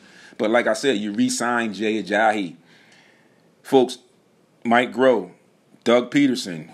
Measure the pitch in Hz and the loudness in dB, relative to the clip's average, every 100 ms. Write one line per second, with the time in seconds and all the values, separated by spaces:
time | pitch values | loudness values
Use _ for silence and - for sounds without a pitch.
0 | _ - - - 110 117 113 107 139 110 | _ -20 -18 -6 0 0 0 0 0 -2
1 | 104 104 127 127 120 120 113 95 107 110 | -2 -2 -2 -2 -2 -2 -4 -4 -4 -4
2 | 92 104 110 107 90 - _ _ _ _ | -2 0 0 0 -6 -12 _ _ _ _
3 | _ _ _ _ _ _ - 135 123 - | _ _ _ _ _ _ 0 2 2 -4
4 | _ _ _ _ _ _ 117 120 123 110 | _ _ _ _ _ _ 0 0 0 2
5 | 131 113 90 - _ _ _ _ - 120 | 4 4 -2 -16 _ _ _ _ 2 2
6 | 117 143 143 117 98 82 76 | 2 0 0 0 -6 -12 -12